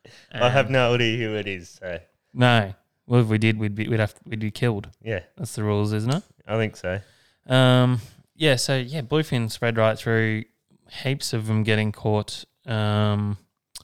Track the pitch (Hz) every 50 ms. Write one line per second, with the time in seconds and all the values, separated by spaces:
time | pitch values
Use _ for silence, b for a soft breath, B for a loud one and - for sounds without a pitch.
0 | _ B B B B B - 123 123 123 127 139 123 110 131 131 123 120 120 120
1 | 120 113 110 123 113 107 107 104 98 101 95 90 82 - - - 95 90 87 82
2 | - _ _ _ _ _ - 127 123 123 120 113 101 95 95 _ _ _ _ _
3 | _ - 120 123 117 107 110 107 110 113 107 107 110 104 101 107 107 - 113 110
4 | 107 101 - - - - 113 107 107 107 - - 131 120 107 98 98 - - _
5 | - 110 107 90 - _ _ - - - - 110 107 104 104 104 104 104 107 107
6 | 110 123 143 190 - _ _ _ - - 107 113 110 107 - - - 90 92 95
7 | b b b b b b b b b - 127 131 127 127 127 127 123 123 123 110
8 | B B B B _ _ _ - 156 151 127 120 - - 135 131 123 120 151 160
9 | 117 113 147 160 156 - 139 120 117 110 - - 120 117 113 113 110 110 110 -
10 | - 117 113 113 110 110 110 107 - _ _ _ _ _ _ _ _ - - -
11 | - 135 139 143 - - - 113 107 110 110 110 107 113 110 107 107 107 104 -
12 | - 110 107 104 104 - - - - _ _ _ - - 113 107 107 104 104 104
13 | 107 104 104 104 104 101 104 - _ _ _ _ _ _ - -